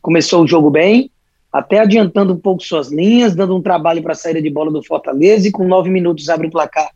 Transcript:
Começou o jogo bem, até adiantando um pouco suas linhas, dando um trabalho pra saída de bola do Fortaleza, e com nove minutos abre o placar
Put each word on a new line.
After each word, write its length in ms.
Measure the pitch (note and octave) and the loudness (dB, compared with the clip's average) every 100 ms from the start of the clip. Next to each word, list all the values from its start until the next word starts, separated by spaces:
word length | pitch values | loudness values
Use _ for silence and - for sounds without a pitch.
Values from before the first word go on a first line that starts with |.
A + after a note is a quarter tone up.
Começou 420 | - E3 D3+ F3+ | 0 -2 2 2
o 40 | D#3+ | 4
jogo 240 | E3 D3 | 4 2
bem, 400 | D3 F3+ A#3 C4+ _ _ _ _ | 2 2 2 0 _ _ _ _
até 280 | C#3 - G3 | -6 -2 0
adiantando 520 | G#3+ A3 G3 G3 G3 | 2 2 2 0 -2
um 60 | F3+ | -2
pouco 240 | G3 F#3 | -2 -4
suas 280 | - E3 C3 | -4 -6 -4
linhas, 440 | D3 F#3+ A#3+ A#3 | -2 2 2 2
dando 200 | E3+ F#3+ | 0 -2
um 60 | F#3 | -2
trabalho 420 | F3 F3 D#3 E3 | -2 -2 0 -2
pra 120 | D#3+ | -4
saída 260 | D3+ E3+ D#3+ | -8 -6 -4
de 80 | D3+ | -4
bola 220 | C#3+ D#3 | -4 -4
do 120 | D3+ | -6
Fortaleza, 680 | - D3+ - C3+ F3 G#3+ G3 | -6 -8 -6 0 2 4 2
e 40 | |
com 160 | G3 F#3 | 0 0
nove 220 | F#3 F3 | 0 0
minutos 400 | F#3+ F3 D#3+ D3 | 0 -2 -4 -4
abre 160 | D#3+ D#3+ | -4 -2
o 40 | |
placar 400 | E3 D3 - D3+ | -4 -4 -4 -6